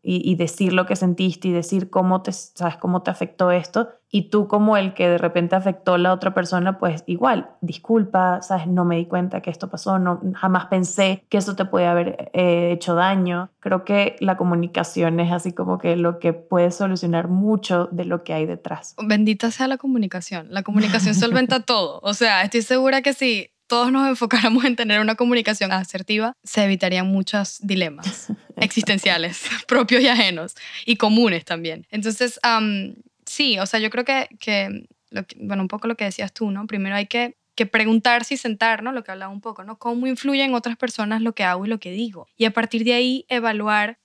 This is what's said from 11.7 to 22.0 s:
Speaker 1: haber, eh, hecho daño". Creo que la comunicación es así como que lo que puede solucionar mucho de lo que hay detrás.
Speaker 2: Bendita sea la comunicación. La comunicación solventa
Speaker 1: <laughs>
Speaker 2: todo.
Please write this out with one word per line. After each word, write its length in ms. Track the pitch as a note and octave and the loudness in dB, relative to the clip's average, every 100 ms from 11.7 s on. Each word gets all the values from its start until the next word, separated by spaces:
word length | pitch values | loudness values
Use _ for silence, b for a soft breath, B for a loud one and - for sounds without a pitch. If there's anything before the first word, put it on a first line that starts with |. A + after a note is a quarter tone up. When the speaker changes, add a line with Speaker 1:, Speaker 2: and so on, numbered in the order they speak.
| F#3+ F3 | 2 4
Speaker 1:
haber, 440 | F3 F3+ - - | 2 0 -4 -4
eh, 380 | F3+ F3+ E3+ F3 | 0 2 4 2
hecho 240 | F3 F3+ E3+ | 0 0 2
daño". 540 | F#3 G3 F3+ F3 F#3 _ | 4 2 0 -2 -6 _
Creo 240 | G3 F#3 | -2 -2
que 320 | F#3+ G3+ G3+ - | 2 2 2 0
la 160 | G3 F#3 | -2 0
comunicación 840 | F3+ E3+ E3+ F3+ E3+ - E3 E3 | 2 2 0 -2 -2 0 0 2
es 140 | E3+ | 0
así 180 | F3 F3+ | 0 -4
como 260 | F3 F#3 F#3 | -6 -4 -2
que 200 | F3 E3+ | 0 2
lo 200 | E3+ E3+ | 0 0
que 120 | E3+ | -2
puede 400 | E3 - F3+ F3 | -2 0 2 2
solucionar 560 | F3+ G3 F#3 F3 E3+ F3 | 2 -2 0 0 0 0
mucho 640 | F#3 G#3 G#3+ G#3 F3+ F3 | 2 2 0 2 0 0
de 140 | F3 F3 | -4 -4
lo 180 | F3 | -4
que 100 | E3+ | -4
hay 120 | D#3+ D#3+ | -4 -4
detrás. 500 | F3 E3 D#3+ - - G#3+ | -6 -8 -10 -12 -8 0
Speaker 2:
Bendita 460 | G#3 G#3+ G#3 A#3 | 4 4 2 -2
sea 160 | - C4 | -2 -2
la 100 | C4+ | -2
comunicación. 720 | C#4 B3+ G3 F#3 - F3+ D#3 | 0 0 0 -6 -8 -10 -8
La 140 | F#3+ | -8
comunicación 500 | F#3+ G3+ G#3+ G3+ F#3+ | 0 2 2 2 2
solventa 460 | G#3 A#3 A#3+ B3+ C4 | 2 2 2 2 0
Speaker 1:
<laughs> 60 | - | 2
Speaker 2:
todo. 340 | A3+ E3+ D3 | 0 0 -4